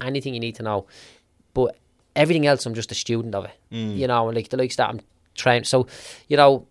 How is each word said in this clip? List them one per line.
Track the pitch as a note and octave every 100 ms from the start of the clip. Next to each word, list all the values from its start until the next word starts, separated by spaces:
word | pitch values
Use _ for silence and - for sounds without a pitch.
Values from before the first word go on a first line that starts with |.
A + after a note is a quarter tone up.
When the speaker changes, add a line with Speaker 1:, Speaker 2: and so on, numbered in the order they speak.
Speaker 1:
anything | B2+ C#3 C3+
you | A#2+
need | A#2 A2+
to |
know. | A2 G#2 - - - - _ _ _
But | C3 A#2+ - _ _ _ -
everything | D#3 E3 D3
else, | C3+ A#2+
I'm |
just | A2+ A2
a | A2
student | - A#2 A2+ G2
of | F#2
it. | - _
Speaker 2:
Mm. | A2+ A2 G2+
Speaker 1:
You | B2+
know, | A#2+ A2+
like, | A2+ G#2+
the | C3
likes | C3 -
that | A2
I'm | A2+ - _ _ -
trying. | B2+ A#2+ G#2+
So, | C3 B2 - - - -
you | C#3+
know, | C#3+ C3+ -